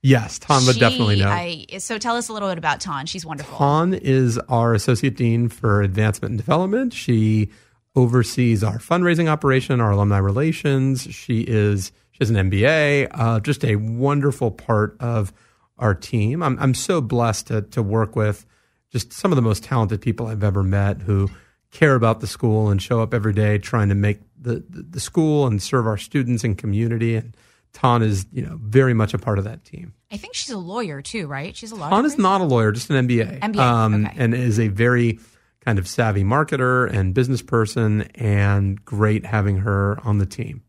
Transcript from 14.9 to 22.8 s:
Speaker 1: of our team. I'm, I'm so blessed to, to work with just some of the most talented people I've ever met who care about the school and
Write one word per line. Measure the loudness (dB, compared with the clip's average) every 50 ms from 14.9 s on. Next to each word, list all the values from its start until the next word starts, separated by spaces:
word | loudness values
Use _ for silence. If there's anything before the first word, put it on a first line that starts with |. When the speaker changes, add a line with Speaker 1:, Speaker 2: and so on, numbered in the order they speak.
| -4 -6
Speaker 1:
of | -6 -2 -2 -2 -2 -2 -6 _ _ _ _ _ _ _ _ -2
our | 0 0 0
team. | 0 -4 -4 -2 0 0 0 0 0 -2
I'm, | -2 -2 0
I'm | 0 0 0
so | 0 -2 -2 0 0
blessed | 0 0 0 0 0 0 -2 -4 -6
to, | -4 -6 -6 -6
to | -4 -4 -4
work | -2 0 0 0 0 0 0
with | -2 0 0 -2 -4 -10 _ _ _ _ _ _ _ _ _
just | -6 -6 -6 -6
some | -12 -4 0 2
of | 2
the | 4
most | 4 2 0 -2 -2
talented | -2 0 0 0 0 -2 -4
people | -4 -4 -4 -4 -6
I've | -6 -4 -2 0
ever | 0 0 0
met | 0 0 0 0 0 0 -2 -4
who | -4 -2 0 0 0 -2 -4 -10 _ _ _ _ _ _ 0
care | 2 4 4 4
about | 4 4 2 0 0
the | -4
school | -10 -8 -4 -2 0 2 2 2 2
and | 0 0